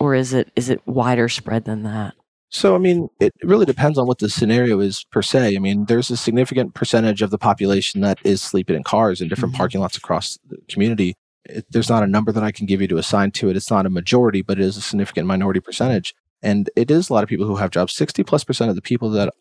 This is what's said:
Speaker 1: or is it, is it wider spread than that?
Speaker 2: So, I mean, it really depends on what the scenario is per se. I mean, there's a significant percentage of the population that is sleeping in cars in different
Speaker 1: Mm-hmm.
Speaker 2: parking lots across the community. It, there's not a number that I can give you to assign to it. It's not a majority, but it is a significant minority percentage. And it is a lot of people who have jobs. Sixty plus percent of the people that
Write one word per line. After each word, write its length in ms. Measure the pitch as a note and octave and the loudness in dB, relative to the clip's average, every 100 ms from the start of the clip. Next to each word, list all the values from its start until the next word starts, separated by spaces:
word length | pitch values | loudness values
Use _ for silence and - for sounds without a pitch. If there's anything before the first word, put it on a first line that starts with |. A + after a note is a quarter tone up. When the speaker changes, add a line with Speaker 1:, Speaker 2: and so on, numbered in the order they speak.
Speaker 1:
or 140 | D3 C3 | 2 2
is 180 | B2+ | 2
it, 180 | B2+ - - | 0 0 -2
is 140 | B2 | -2
it 120 | B2 - | -2 -2
wider 440 | C3 A#2+ A#2+ A#2+ | 0 2 2 0
spread 340 | - - A2+ | -2 -4 -4
than 200 | A2 G#2+ | -4 -6
that? 300 | G#2+ A2 G2+ - _ _ _ | -6 -6 -8 -12 _ _ _
Speaker 2:
So, 260 | - G3 F#3 | 0 2 4
I 20 | |
mean, 300 | F#3 F3 - - | 4 2 -2 0
it 140 | G#2 - | 0 0
really 220 | E3+ G#3+ E3 | 2 4 4
depends 320 | C3+ D3 C#3+ | 2 2 2
on 100 | B2 | 0
what 120 | B2 | 0
the 100 | G#2+ | -2
scenario 500 | - G#2+ A#2+ B2 G2+ | 0 2 2 2 2
is 260 | G2+ G2 - | 0 -4 -2
per 100 | G#2+ | -2
se. 340 | G2 C3+ A#2 G2 | 2 2 2 0
I 40 | |
mean, 260 | G2 G2+ G#2 | 0 -2 2
there's 240 | A#2 B2 | 0 0
a 80 | A#2+ | -2
significant 560 | - A#2 B2+ B2+ A#2+ | 0 0 0 0 -2
percentage 480 | - B2+ A2+ A2+ G#2 | -4 0 2 2 0
of 80 | G#2 | -2
the 80 | G2+ | 0
population 640 | A2+ G#2 G2 G2 - G2+ | 0 0 2 0 0 0
that 180 | G2 F#2+ | 0 0
is 180 | - G2 | 0 0
sleeping 340 | - F#2+ - D#2+ | 0 -4 -2 -4
in 80 | |
cars 380 | - G#2 A2 F2+ | 0 2 2 0
in 60 | E2+ | -4
different 260 | - A#2+ | -4 -4
Speaker 1:
Mm-hmm. 40 | C3 | -2
Speaker 2:
parking 240 | F#2+ F#2+ | -2 -2
lots 160 | F2+ - | -6 -8
across 420 | - E2 - - _ | -4 -4 -4 -12 _
the 80 | - - | -20 -10
community. 460 | - G#2+ A2 F2+ - _ _ - | -2 0 0 -2 -4 _ _ -14
It, 200 | A2 - | -14 -4
there's 200 | A#2 A2 | -2 2
not 140 | A2+ | 2
a 40 | G2+ | 2
number 240 | G#2 G#2+ | 2 0
that 120 | A2 | -2
I 80 | G#2+ | -2
can 140 | G2+ G2+ | -4 -2
give 160 | G2 | 0
you 60 | F#2+ | 0
to 100 | E2+ | -2
assign 340 | - G#2 G2 | 0 0 0
to 180 | - G#2 | 0 -2
it. 60 | F#2+ | -2
It's 140 | - | 0
not 160 | G#2 F#2+ | 0 0
a 40 | |
majority, 520 | F2+ F2 B2 A#2+ G2+ | -2 2 4 4 2
but 180 | F#2 G2 | -2 0
it 40 | |
is 140 | F#2+ G2+ | 0 -2
a 40 | |
significant 460 | - G#2 G2 - F#2 | -6 -4 -4 -4 -2
minority 320 | F#2+ G2 F#2 | 0 0 -2
percentage. 560 | - - B2 G#2+ - - _ _ | -4 -4 0 0 -4 -14 _ _
And 280 | A2 G#2 G2 - | -2 0 0 0
it 140 | A#2 | 2
is 200 | D#3+ F#3 | 2 2
a 40 | |
lot 100 | A2+ | 0
of 60 | G#2+ | 0
people 180 | A2 G#2 | -2 -2
who 80 | G2+ | -2
have 140 | F#2+ | 0
jobs. 220 | - F2+ | 0 -2
Sixty 300 | - D#3 - | -2 -4 -2
plus 200 | G3 C#3 | 0 0
percent 260 | - C3 A#2 | 0 -2 -2
of 60 | F2+ | -2
the 60 | |
people 280 | - A#2+ A2 | -4 -2 0
that 220 | G#2+ G2 - | 0 -2 0